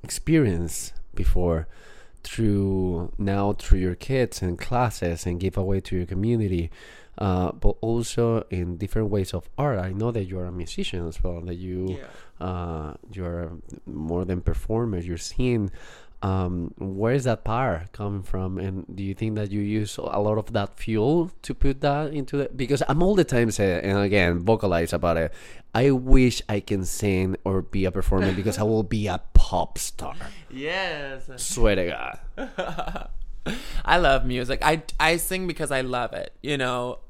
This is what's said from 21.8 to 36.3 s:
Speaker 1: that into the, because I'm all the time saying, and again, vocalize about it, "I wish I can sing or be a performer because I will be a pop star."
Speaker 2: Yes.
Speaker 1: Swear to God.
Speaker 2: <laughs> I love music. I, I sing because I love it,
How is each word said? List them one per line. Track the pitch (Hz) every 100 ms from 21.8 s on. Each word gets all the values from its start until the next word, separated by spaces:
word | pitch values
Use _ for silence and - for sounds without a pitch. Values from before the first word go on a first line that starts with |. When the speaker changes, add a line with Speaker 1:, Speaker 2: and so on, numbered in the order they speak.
Speaker 1:
that | 143 143 156
into | 147 131 143
the, | 135 127
because | 127 139 -
I'm | 143
all | 180
the | 202
time | 160 127 117
saying, | 101 98 87
and | 98 98
again, | 101 101 87 87
vocalize | 87 110 101 85 85
about | 85 85 82
it, | 85 - - - - 110
"I | 139
wish | 131 127 131 123 - -
I | 104
can | - 101
sing | 90 - 104 92 92 92
or | - 95
be | - -
a | 95
performer | 95 - 95 95
because | 92 98 104
I |
will | 107 110
be | 95 113 104
a | 90 -
pop | - - 90 82 -
star." | - - 76 - - - -
Speaker 2:
Yes. | 131 147 185 185 151 139 135 - 127
Speaker 1:
Swear | - - 113 95
to | 87
God. | 62 64 - - -
Speaker 2:
<laughs> | 262 - 175 160 - - - - - - - 233 - -
I | - 170
love | 165 135 -
music. | 123 123 135
I, | 147 160 - -
I | 156 170
sing | - 185 185
because | 156 151
I | 135
love | 127 123 117
it, | - -